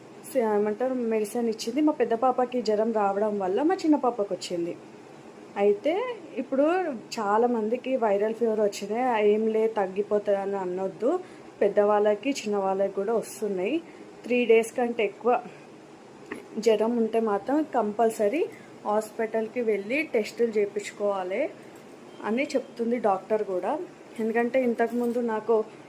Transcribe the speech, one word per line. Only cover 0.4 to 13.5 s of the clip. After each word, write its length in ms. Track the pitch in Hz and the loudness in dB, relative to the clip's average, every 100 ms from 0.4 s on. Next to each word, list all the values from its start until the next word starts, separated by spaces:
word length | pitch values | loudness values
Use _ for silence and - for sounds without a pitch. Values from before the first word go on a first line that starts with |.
| 226 208 208 208 254 | 2 2 2 0 -2
మెడిసిన్ 540 | 254 233 220 208 240 233 | 0 0 0 0 -2 -2
ఇచ్చింది. 320 | 214 - 247 | -2 -4 2
మా 120 | 302 | 2
పెద్ద 200 | 302 226 | 2 2
పాపకి 500 | 226 262 247 247 247 | 2 2 2 0 0
జ్వరం 300 | 214 208 220 | 0 2 2
రావడం 460 | 220 196 196 214 208 | 2 0 2 0 0
వల్ల 240 | 185 202 | 0 0
మా 120 | 302 | 2
చిన్న 220 | 381 320 294 | 2 2 2
పాపకు 380 | 247 233 202 | 2 0 -2
వచ్చింది. 420 | 180 - 175 170 160 - - - - - - - - | -4 -6 -4 -4 -8 -14 -20 -20 -20 -20 -20 -12 2
అయితే 600 | 202 202 285 359 508 453 339 - | 2 4 2 0 -2 -8 -10 -8
ఇప్పుడు 260 | 262 269 294 359 349 | -2 2 2 2 -2
చాలామందికి 1080 | 233 - - 202 214 247 240 214 240 254 262 | -6 -8 -4 0 2 2 2 -2 -2 -2 0
వైరల్ 380 | 220 202 214 | 2 2 0
ఫీవర్ 260 | 220 233 214 | 0 0 2
వచ్చినాయి, 720 | 208 208 202 220 254 226 208 | 0 0 -4 -2 0 2 4
"ఏం 160 | 208 220 | 4 2
లే, 180 | 220 220 | 2 0
తగ్గిపోతుంది" 720 | 214 190 190 202 208 208 196 | 0 -2 -2 -2 0 0 0
అని 180 | 196 196 | 0 -4
అనొద్దు. 640 | 180 180 190 160 233 359 - - - - | -4 -4 -4 -2 -2 -2 -4 -16 -20 0
పెద్దవాళ్ళకి, 720 | 202 202 208 208 208 208 269 | 2 4 4 4 4 2 0
చిన్నవాళ్ళకి 640 | 277 214 208 190 190 196 | -4 -2 0 0 0 0
కూడా 180 | 196 202 | -2 -2
వస్తున్నాయి. 720 | 226 - - 214 | -2 -2 -6 -4